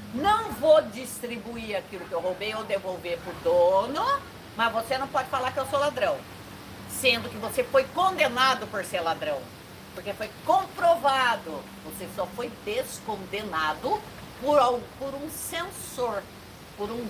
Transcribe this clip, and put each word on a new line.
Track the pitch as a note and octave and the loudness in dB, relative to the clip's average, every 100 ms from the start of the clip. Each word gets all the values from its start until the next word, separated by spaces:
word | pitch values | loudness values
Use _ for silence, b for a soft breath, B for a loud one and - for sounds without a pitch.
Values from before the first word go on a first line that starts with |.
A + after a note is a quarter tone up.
| - | -10
Não | A#3 D#4+ A4 A4 | -2 4 4 2
vou | - D#4 D#4 | 2 8 8
distribuir | A#3+ A#3+ B3+ - A#3+ A#3 G3+ A#3 A3 G3 | 6 -2 -10 -8 -8 -8 -8 -8 -4 -4
aquilo | - F#3+ - | -4 -10 -6
que | |
eu | F3+ | -2
roubei | F3+ F#3 G#3 | -2 -2 -4
ou | A3 | -4
devolver | G#3+ G3 F#3 E3+ F3 E3+ | -2 -2 -2 -6 -4 -6
pro | F3+ E3 | -6 -4
dono, | E3 F3 F3 F#3+ A#3 D4 A#4 C#5 - - - - | 4 6 8 6 4 0 2 0 -2 -16 -10 0
mas | A#3 | 0
você | - - C4 | 0 -2 -2
não | C4+ | 0
pode | C#4 B3+ | -2 0
falar | C4+ B3+ | 0 -2
que | C#4 | -2
eu | C4 | 0
sou | C#4 | 0
ladrão. | D4 B3 G3 D#3+ - - - - - - - | 0 2 0 0 -6 -16 -16 -16 -16 -16 -12
Sendo | - C4 A#3 A3 | 0 2 2 0
que | G#3+ | -6
você | G#3+ - | -4 0
foi | B3 C4+ C4 | 4 4 4
condenado | - F#4 F#4 D4 A#3+ C4 B3 G3+ | 4 2 4 2 4 4 4 -2
por | G3+ F3+ | -6 -4
ser | F3+ | -2
ladrão. | E3 D3+ D3+ C#3+ - - - - - - | 0 0 -2 -4 -6 -14 -18 -18 -16 -12
Porque | F#3 | -8
foi | F#3+ A3 - - | -6 -8 -4 4
comprovado. | F4+ F#4 - E4+ E4 C#4 C4+ B3+ G#3 D#3+ D3 - - D#3 | 4 4 2 6 6 6 4 4 2 -2 -10 -10 -14 -12
Você | - F#3 - | -10 -8 -4
só | F#3 | -6
foi | - A#3+ A3 | -4 -8 -8
descondenado | - A3+ - - - G#3 F3+ G3 G#3+ D#3+ D#3 - B3+ G#4+ - - - - | -6 -4 -4 -6 -6 -6 -6 -6 -4 -2 0 0 0 -2 -4 -16 -16 -6
por | B3+ D4 | 4 6
al-, | B3+ A#3+ - - | 6 4 -4 -8
por | C4+ C4+ | -8 -6
um | D4+ | -8
censor, | - - D#4+ G4+ G4 - - B3 G#3 F#3+ - - - - - | -10 -8 -6 -6 -8 -10 -4 -2 -2 -6 -12 -18 -18 -16 -8
por | G#3 | -6
um | A#3 A3+ | -4 -6